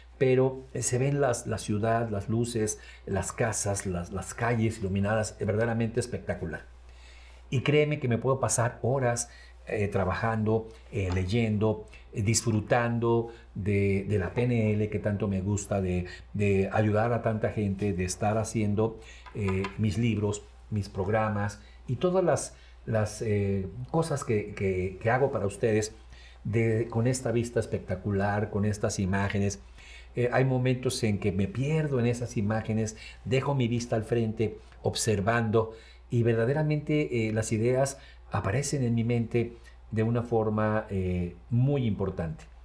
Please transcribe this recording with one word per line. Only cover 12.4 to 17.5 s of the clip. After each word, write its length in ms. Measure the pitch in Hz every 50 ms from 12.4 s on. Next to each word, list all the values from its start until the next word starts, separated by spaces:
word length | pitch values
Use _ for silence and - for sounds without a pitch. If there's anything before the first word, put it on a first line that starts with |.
| - 117 110 107 101 - 131 120 117 117 117 117 117 117 117 117 117 117 - - - - -
de, 520 | 113 95 104 101 101 98 98 98 98 98 101
de 100 | 104 98
la 160 | 90 90 -
P 100 | 120 120
N 280 | 127 120 117 107 107 107
L 160 | 107 107 104
que 100 | - 98
tanto 300 | - 107 104 98 110 101
me 120 | 98 95
gusta, 400 | 92 101 104 98 - - 104 98
de, 260 | 95 90 90 90 87 - - - - - -
de 360 | 104 104 101 98 95 95 98 -
ayudar 400 | 110 107 107 101 104 113 120 120
a 100 | 113 -
tanta 280 | 117 110 107 123 107